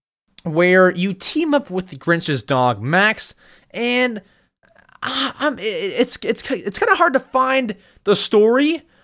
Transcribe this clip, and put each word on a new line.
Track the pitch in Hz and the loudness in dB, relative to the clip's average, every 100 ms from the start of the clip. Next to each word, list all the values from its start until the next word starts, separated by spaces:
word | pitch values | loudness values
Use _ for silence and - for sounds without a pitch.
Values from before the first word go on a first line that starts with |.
| _ _ _ - | _ _ _ -12
where | 170 156 180 185 185 | -4 0 4 6 4
you | - 190 | 2 -4
team | 190 - 302 320 | -6 -6 -4 0
up | 285 - | 0 -2
with | 185 180 | -8 -8
the | - | -6
Grinch's | - 170 165 135 | -2 0 0 -4
dog, | - 131 123 107 | -2 2 2 0
Max, | 120 175 208 214 - - _ _ _ | 0 2 2 0 -8 -14 _ _ _
and, | 202 240 247 254 214 - _ _ _ _ _ _ _ | -6 -4 0 -2 -4 -12 _ _ _ _ _ _ _
uh, | - 262 269 - | -6 -4 -4 -2
um, | 294 247 | -4 -2
it, | |
it's, | 214 175 190 151 247 - | -6 -4 -4 -2 -2 -2
it's, | - 226 - | -4 -4 -4
it's | 226 - - | -6 -6 -4
kinda | 403 381 | 0 2
hard | 339 | 2
to | 262 | 0
find | - 262 262 262 240 185 _ _ | -2 0 0 0 -2 -6 _ _
the | 196 | 0
story | 196 - 214 220 254 294 330 - _ | 0 2 4 6 4 2 -2 -8 _